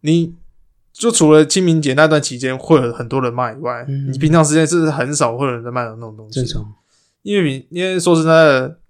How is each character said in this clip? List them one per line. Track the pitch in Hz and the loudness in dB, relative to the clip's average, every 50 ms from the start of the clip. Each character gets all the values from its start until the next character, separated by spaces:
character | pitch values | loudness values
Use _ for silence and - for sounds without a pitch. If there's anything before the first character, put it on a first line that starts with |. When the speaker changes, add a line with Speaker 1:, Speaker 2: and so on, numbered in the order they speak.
Speaker 1:
你 | - 151 160 170 170 165 - - - - _ _ _ _ _ _ _ _ | 0 0 0 0 0 -4 -8 -18 -20 -20 _ _ _ _ _ _ _ _
就 | _ - - 233 | _ -4 -2 -2
除 | 226 - 165 151 | 2 4 4 6
了 | 151 156 156 | 6 6 6
清 | 151 - 196 185 | 4 0 0 0
明 | 175 160 160 | 2 0 0
节 | 147 143 131 | 0 -2 2
那 | 139 156 | 2 2
段 | 156 156 151 | 4 2 0
期 | 143 - 131 | 0 -4 -10
间 | 120 131 127 131 | -6 -6 -6 -6
会 | 127 - - 165 143 | -6 0 2 2 2
有 | 127 120 | 2 0
很 | 117 - 123 | -6 -8 -10
多 | 113 131 135 | -6 -4 -4
人 | 127 123 | -4 -4
卖 | 117 123 127 117 110 | -4 -4 -6 -6 -6
以 | |
外， | 135 - 123 120 117 123 | -8 -8 -8 -8 -8 -8
Speaker 2:
嗯。 | 139 139 139 139 135 | -8 -8 -8 -6 -8
Speaker 1:
你 | 131 | -6
平 | 135 143 156 160 | -2 0 2 4
常 | 170 156 | 4 4
时 | 143 151 | 4 2
间 | 160 160 | 2 2
是 | 147 170 175 160 156 | 2 0 0 0 0
很 | 143 151 127 131 147 | -2 -4 -4 -4 -2
少 | 139 139 120 113 | -2 -2 -2 -2
会 | 123 143 | -4 -4
有 | 135 | -6
人 | 123 120 117 | -6 -6 -10
在 | 120 | -8
卖 | 120 127 120 | -8 -8 -8
的 | 113 | -8
那 | 110 113 | -12 -16
种 | 120 113 107 | -18 -18 -18
东 | 107 110 107 | -20 -20 -10
西。 | 113 131 | -8 -6
Speaker 2:
正 | 127 | -6
常。 | - - - 107 107 104 _ _ _ _ _ _ _ _ _ | -6 -6 -10 -10 -10 -16 _ _ _ _ _ _ _ _ _
Speaker 1:
因 | _ 202 208 | _ -4 -2
为 | 202 175 | 0 0
你， | 147 135 135 131 _ | -2 -4 -6 -12 _
因 | - 175 180 | -8 -6 -6
为 | 190 185 180 | -4 -4 -2
说 | 170 180 170 | 2 2 2
实 | 160 156 | 4 4
在 | 160 160 160 160 | 4 6 6 6
的 | 151 139 131 127 139 165 _ _ | 6 4 2 0 -4 -10 _ _